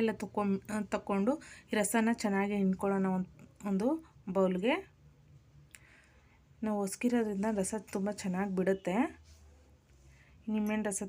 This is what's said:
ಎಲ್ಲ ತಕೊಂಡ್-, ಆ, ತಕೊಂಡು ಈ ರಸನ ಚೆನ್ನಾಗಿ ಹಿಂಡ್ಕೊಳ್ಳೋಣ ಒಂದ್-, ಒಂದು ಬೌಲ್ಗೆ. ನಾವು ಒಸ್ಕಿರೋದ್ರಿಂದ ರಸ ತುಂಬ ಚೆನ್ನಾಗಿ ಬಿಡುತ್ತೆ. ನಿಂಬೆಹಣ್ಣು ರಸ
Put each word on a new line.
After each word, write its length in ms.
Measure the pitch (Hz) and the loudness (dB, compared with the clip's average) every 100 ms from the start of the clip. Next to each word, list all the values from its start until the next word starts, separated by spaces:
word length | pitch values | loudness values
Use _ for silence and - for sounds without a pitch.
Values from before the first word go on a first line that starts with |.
ಎಲ್ಲ 120 | 226 208 | 2 0
ತಕೊಂಡ್-, 380 | 196 208 202 196 - 214 | -4 -2 0 0 -2 -6
ಆ, 40 | 196 202 | -2 -4
ತಕೊಂಡು 380 | - 196 208 302 - - - | 0 0 2 0 -4 -20 -4
ಈ 100 | 214 | 0
ರಸನ 320 | 196 233 220 233 | 2 2 2 2
ಚೆನ್ನಾಗಿ 320 | 214 196 202 208 | 0 0 0 2
ಹಿಂಡ್ಕೊಳ್ಳೋಣ 480 | 190 190 196 196 190 185 | 2 2 0 0 0 0
ಒಂದ್-, 160 | 185 - - - 202 | -4 -10 -20 -10 -2
ಒಂದು 180 | 190 233 320 - - - 190 | 0 0 0 -6 -16 -4 2
ಬೌಲ್ಗೆ. 380 | 185 180 226 359 - _ - - - - - - - - - - - - _ _ _ - 214 | 2 2 0 0 -2 _ -20 -20 -20 -20 -20 -20 -20 -20 -20 -20 -20 -20 _ _ _ -8 -4
ನಾವು 120 | 208 196 | -2 -2
ಒಸ್ಕಿರೋದ್ರಿಂದ 720 | - 240 240 214 196 220 202 | -2 0 2 0 0 0 0
ರಸ 140 | 190 220 - 202 | -2 -4 -4 -4
ತುಂಬ 120 | 196 202 | -2 -4
ಚೆನ್ನಾಗಿ 300 | 196 180 202 185 | -4 -2 -2 0
ಬಿಡುತ್ತೆ. 360 | 185 190 175 202 330 - - - - - - - _ - - - - - 220 | 0 0 0 0 0 -4 -20 -20 -20 -20 -20 -20 _ -20 -20 -20 -20 -14 -4
ನಿಂಬೆಹಣ್ಣು 340 | 214 208 214 208 | -2 0 0 -2
ರಸ 120 | 196 | -4